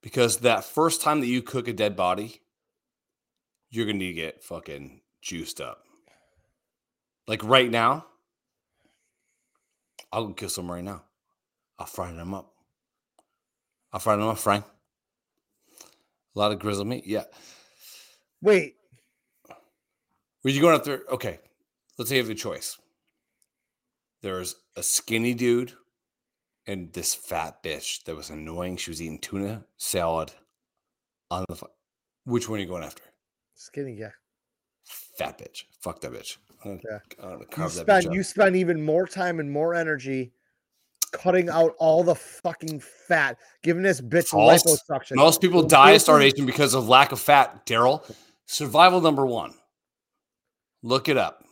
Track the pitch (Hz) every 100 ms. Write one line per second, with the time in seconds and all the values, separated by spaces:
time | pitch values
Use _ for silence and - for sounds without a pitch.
0 | - - 120 113 123 110 - - 160 160
1 | - 151 123 123 - 131 123 101 104 92
2 | 90 92 110 - _ _ _ _ _ _
3 | _ _ _ _ _ _ _ 113 110 104
4 | 92 85 80 - - 82 80 71 69 67
5 | _ _ - 85 78 - 64 - _ _
6 | _ _ _ _ _ _ _ _ _ _
7 | _ _ - 110 107 131 123 117 113 147
8 | - _ _ _ _ _ _ _ _ _
9 | _ _ _ _ _ _ _ _ _ _
10 | - 107 110 92 98 - 90 87 90 92
11 | _ _ _ _ _ _ _ _ - -
12 | 87 85 85 98 - _ _ _ _ _
13 | _ _ _ _ _ _ _ _ _ 98
14 | - 104 107 107 - 101 104 _ _ _
15 | _ _ _ _ _ _ _ _ - _
16 | _ _ _ - 104 104 104 101 101 123
17 | - 107 - - - - _ _ - -
18 | - _ _ _ 185 202 147 _ _ _
19 | _ _ _ _ _ - _ _ _ _
20 | _ _ _ _ 131 139 165 156 143 131
21 | - 131 110 82 _ _ _ _ _ _
22 | 113 131 113 107 113 80 - - _ _
23 | _ _ _ _ _ _ _ _ _ _
24 | _ _ 104 92 87 - _ - 90 -
25 | - 113 117 120 123 120 127 - _ _
26 | _ _ _ _ _ _ - 98 87 87
27 | 85 - - 82 80 - 82 73 - -
28 | - 78 69 76 78 85 90 90 - 80
29 | 85 78 - 98 101 110 - _ - 98
30 | 85 80 80 - _ _ _ _ _ _
31 | _ _ _ 87 92 85 - _ _ _
32 | _ _ - 120 113 110 92 90 76 -
33 | _ _ _ _ _ _ - - 139 110
34 | 107 - _ _ _ _ _ _ _ -
35 | - - - - - - - _ - -
36 | 65 60 - - _ _ 101 95 113 104
37 | _ - 95 90 - - 160 165 175 196
38 | 175 180 196 - 196 185 180 165 151 156
39 | 185 - 180 170 143 143 160 170 165 151
40 | 131 131 123 _ _ _ _ _ _ _
41 | - - 180 185 175 160 165 165 160 160
42 | 175 160 - - 175 165 160 151 - _
43 | - 170 139 117 _ _ 165 170 190 147
44 | 123 165 170 - 110 165 170 151 - 139
45 | - 131 151 165 185 175 156 156 139 160
46 | - 151 139 135 135 127 143 127 113 127
47 | 139 107 - 143 127 - - 113 123 151
48 | - - _ _ _ - 147 113 180 185
49 | 160 143 135 117 71 - _ _ _ _
50 | _ _ _ _ _ _ _ _ 117 127
51 | 131 135 87 - _